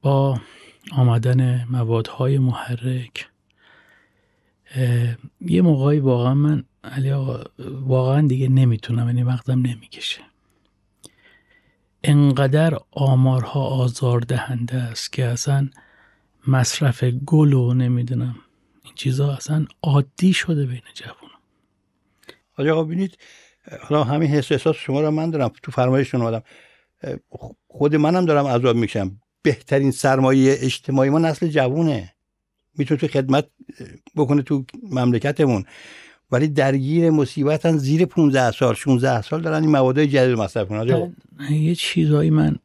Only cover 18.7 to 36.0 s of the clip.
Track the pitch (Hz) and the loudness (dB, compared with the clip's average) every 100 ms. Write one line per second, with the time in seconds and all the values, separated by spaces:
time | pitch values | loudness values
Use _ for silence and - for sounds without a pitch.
18.7 | _ - - 131 127 143 135 - 151 147 | _ -20 -8 -4 -2 -2 -4 -4 -4 -4
19.7 | _ - 143 139 - 185 185 - 156 135 | _ 0 2 0 0 2 2 0 -2 -2
20.7 | 123 - - - - - _ _ _ _ | -6 -12 -20 -18 -20 -20 _ _ _ _
21.7 | _ _ _ _ _ _ - _ - 143 | _ _ _ _ _ _ -20 _ -4 0
22.7 | 160 160 175 190 _ - - _ _ - | 0 -2 -4 -6 _ -20 -20 _ _ -20
23.7 | - - 147 120 147 160 147 131 143 160 | -20 -2 0 0 0 2 0 0 0 0
24.7 | 156 - 139 156 156 160 160 120 - - | -2 -2 -2 0 0 -2 -2 -4 -4 -10
25.7 | 131 123 131 131 127 117 113 - - _ | -2 0 2 0 -2 -2 -4 -8 -20 _
26.7 | _ _ _ - - _ - - - _ | _ _ _ -12 -12 _ -20 -20 -20 _
27.7 | - 147 151 151 180 175 147 143 120 127 | -4 0 2 2 2 2 2 2 0 2
28.7 | 117 113 110 95 98 _ _ 156 123 - | 2 0 -2 -6 -8 _ _ -2 -2 -2
29.7 | 139 139 131 139 135 131 135 131 139 131 | 0 0 0 0 2 4 4 4 2 -2
30.7 | - - 135 135 151 165 151 170 151 127 | -6 -4 0 2 2 0 -2 -2 0 0
31.7 | 147 165 127 87 _ _ _ _ _ _ | 0 -2 -2 -8 _ _ _ _ _ _
32.7 | - 135 147 156 143 131 135 147 _ - | -8 -4 -2 -2 -2 0 0 -2 _ -20
33.7 | - - - - - 135 143 131 143 127 | -20 -20 -20 -14 -4 0 0 0 -4 -4
34.7 | - 226 127 123 120 139 139 147 113 101 | -16 -8 -2 0 0 -2 0 0 0 -4
35.7 | - - - | -14 -20 -20